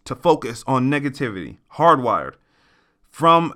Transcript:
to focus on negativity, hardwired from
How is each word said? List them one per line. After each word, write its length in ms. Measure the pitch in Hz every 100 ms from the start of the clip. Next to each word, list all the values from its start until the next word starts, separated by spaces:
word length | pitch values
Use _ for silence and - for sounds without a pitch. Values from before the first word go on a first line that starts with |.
| -
to 100 | 127
focus 480 | 175 156 120 113 -
on 220 | 131 127
negativity, 680 | 147 139 143 127 95 71 - _
hardwired 640 | - 160 147 123 95 67 - _ _ _ _ _ _ _
from 460 | - 165 165 165